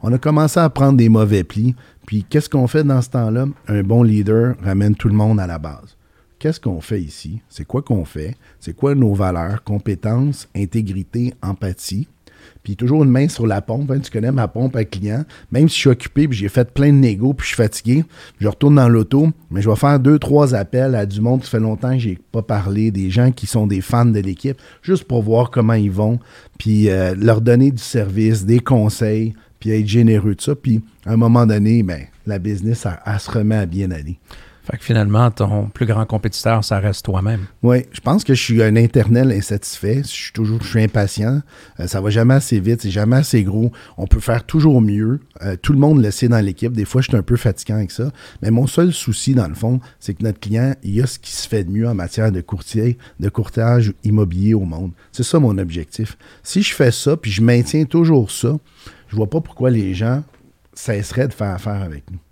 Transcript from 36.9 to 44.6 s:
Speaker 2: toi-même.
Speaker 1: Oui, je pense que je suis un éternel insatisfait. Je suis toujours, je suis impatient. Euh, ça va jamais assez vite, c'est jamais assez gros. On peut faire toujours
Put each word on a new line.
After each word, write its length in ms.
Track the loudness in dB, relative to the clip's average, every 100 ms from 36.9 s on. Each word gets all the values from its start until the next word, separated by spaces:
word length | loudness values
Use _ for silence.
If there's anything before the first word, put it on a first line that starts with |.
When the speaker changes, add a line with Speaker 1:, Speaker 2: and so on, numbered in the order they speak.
| -4 -4
Speaker 2:
toi-même. 400 | -2 -2 -4 -8 _
Speaker 1:
Oui, 220 | 2 2 -2
je 80 | -8
pense 240 | -2 -2
que 120 | 2 0
je 60 |
suis 180 | 2 2
un 140 | 4 4
éternel 560 | 4 2 2 4 2
insatisfait. 720 | 0 -2 -6 -8 -8 -4 -2
Je 40 | -4
suis 260 | -10 -12
toujours, 280 | -6 -4 -4
je 60 | -2
suis 160 | 0
impatient. 580 | 0 0 -2 -2 -2 -2 -4 -18 -20 -12
Euh, 80 | -8
ça 120 | -4
va 120 | -2
jamais 240 | 2 4 4
assez 240 | 2 -2
vite, 240 | 0 -2
c'est 80 | -2
jamais 240 | -2 0 0
assez 280 | 2 0
gros. 280 | 0 0 -2 -4 -20 -12
On 80 | 2
peut 140 | 2
faire 240 | 4 -2
toujours 360 | 0 2